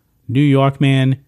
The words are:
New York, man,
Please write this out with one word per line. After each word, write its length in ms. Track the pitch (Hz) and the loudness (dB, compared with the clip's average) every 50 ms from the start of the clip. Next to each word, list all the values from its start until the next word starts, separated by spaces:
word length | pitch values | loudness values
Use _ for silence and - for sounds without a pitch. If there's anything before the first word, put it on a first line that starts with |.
| _ _ _ _ _ - | _ _ _ _ _ -6
New 140 | 110 135 147 | -2 0 0
York, 380 | 143 135 135 135 139 139 - | 2 2 2 0 0 0 0
man, 440 | 143 139 135 135 131 131 131 131 - | 0 0 0 0 0 -2 -2 -4 -8